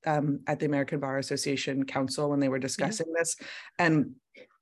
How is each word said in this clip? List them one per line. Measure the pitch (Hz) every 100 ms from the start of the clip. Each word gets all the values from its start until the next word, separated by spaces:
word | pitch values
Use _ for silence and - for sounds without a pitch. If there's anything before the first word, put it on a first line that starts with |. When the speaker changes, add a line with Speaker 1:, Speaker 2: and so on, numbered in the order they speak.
| -
Speaker 1:
um, | 151 147 143 -
at | 147
the | 151
American | 143 139 151
Bar | 139 135
Association | 135 139 - 135 - 135 135
Council | 139 131 143 147
when | 143
they | 139
were | 131
Speaker 2:
Yeah. |
Speaker 1:
discussing | 131 - 139 110 160 165
this. | 165 - - - - -
And | 170 156 123 - _ - - _